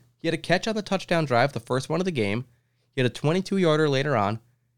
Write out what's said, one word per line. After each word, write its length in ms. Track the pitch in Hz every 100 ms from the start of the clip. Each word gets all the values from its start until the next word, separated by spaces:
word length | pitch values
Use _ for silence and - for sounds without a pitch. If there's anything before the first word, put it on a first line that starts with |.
| _ _
He 100 | 165
had 80 | 165
a 20 |
catch 300 | - 185 220
on 80 | 214
the 60 |
touchdown 420 | 196 190 - 170
drive, 300 | 147 120 139
the 60 | 117
first 260 | - 131 -
one 140 | 165
of 40 | 185
the 60 |
game. 320 | 143 101 110 - _ _ _ _
He 80 | -
had 80 | 123
a 40 |
twenty-two 440 | - 147 180 190 196
yarder 300 | 170 151 151
later 300 | 135 147 120
on, 240 | 101 110 - _ _